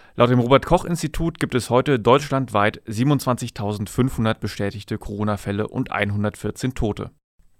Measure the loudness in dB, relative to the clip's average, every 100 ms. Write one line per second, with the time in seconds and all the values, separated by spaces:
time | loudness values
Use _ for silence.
0 | -18 0 4 4 4 4 4 0 2 -4
1 | -4 -2 -2 -2 -2 -2 2 2 2 2
2 | 6 4 4 -2 0 2 2 0 -6 0
3 | 2 2 2 -2 -4 -6 -4 -4 -4 0
4 | 0 2 0 0 -4 -4 -4 -6 -8 -8
5 | -6 -4 -2 -2 -2 -4 -2 -4 -4 -2
6 | -2 0 -2 -2 -8 -4 -6 -2 -2 -2
7 | -8 -12 _ _ _ _